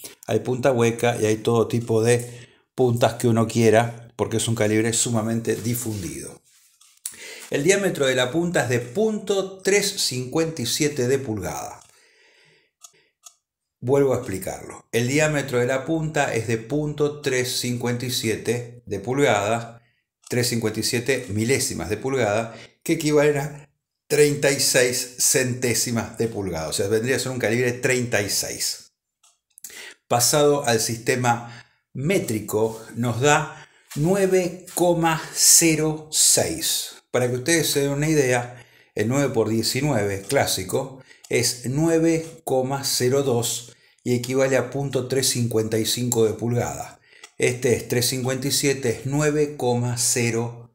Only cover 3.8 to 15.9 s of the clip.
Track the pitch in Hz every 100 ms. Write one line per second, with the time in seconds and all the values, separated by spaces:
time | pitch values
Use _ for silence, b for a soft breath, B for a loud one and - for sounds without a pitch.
3.8 | 117 - - - 101 110 117 113 107 107
4.8 | 117 113 127 117 110 113 113 110 107 120
5.8 | 113 104 82 65 - - _ _ _ _
6.8 | _ _ - B B B B 135 151 196
7.8 | 190 - 135 127 127 160 175 160 123 120
8.8 | - 196 220 208 202 196 190 - - 202
9.8 | 196 - - 127 127 160 165 156 117 -
10.8 | 147 143 123 131 117 107 82 - - -
11.8 | - b b b b b b b b _
12.8 | - _ _ _ - _ _ _ _ -
13.8 | 123 139 139 120 - 95 - 69 - -
14.8 | - 117 120 147 151 147 - 123 123 131
15.8 | 131